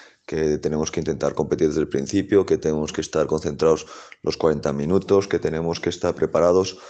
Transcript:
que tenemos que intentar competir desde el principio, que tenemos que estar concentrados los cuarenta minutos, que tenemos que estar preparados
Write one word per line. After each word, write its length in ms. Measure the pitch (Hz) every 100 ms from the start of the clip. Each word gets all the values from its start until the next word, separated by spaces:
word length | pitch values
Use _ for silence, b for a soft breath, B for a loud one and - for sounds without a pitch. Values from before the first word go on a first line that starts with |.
| B B -
que 320 | 78 78 76
tenemos 320 | 76 78 78
que 100 | 85
intentar 320 | 78 71 71
competir 340 | - 73 - 78
desde 140 | 78
el 80 | 73
principio, 560 | 69 69 101 98 101 92
que 120 | 78
tenemos 360 | 80 78 76
que 80 | -
estar 240 | 76 80 73
concentrados 600 | 78 82 69 80 78 - B B B
los 160 | 82 -
cuarenta 340 | 82 73 71
minutos, 560 | 71 73 95 95 98 98
que 120 | 85
tenemos 400 | 85 78 82 82
que 100 | 87
estar 240 | - 87
preparados 640 | 80 80 80 87 90 92 - B